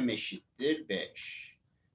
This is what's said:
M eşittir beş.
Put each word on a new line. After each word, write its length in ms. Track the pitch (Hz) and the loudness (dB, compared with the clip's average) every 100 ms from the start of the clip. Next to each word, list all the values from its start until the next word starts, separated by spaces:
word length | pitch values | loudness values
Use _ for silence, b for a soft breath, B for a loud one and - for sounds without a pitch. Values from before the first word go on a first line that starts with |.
M 120 | 123 | 4
eşittir 760 | 110 - 92 - - 139 156 - | 2 -2 -8 -10 0 2 2 2
beş. 560 | 92 - - - - - - _ _ _ | 0 -2 -8 -12 -12 -14 -18 _ _ _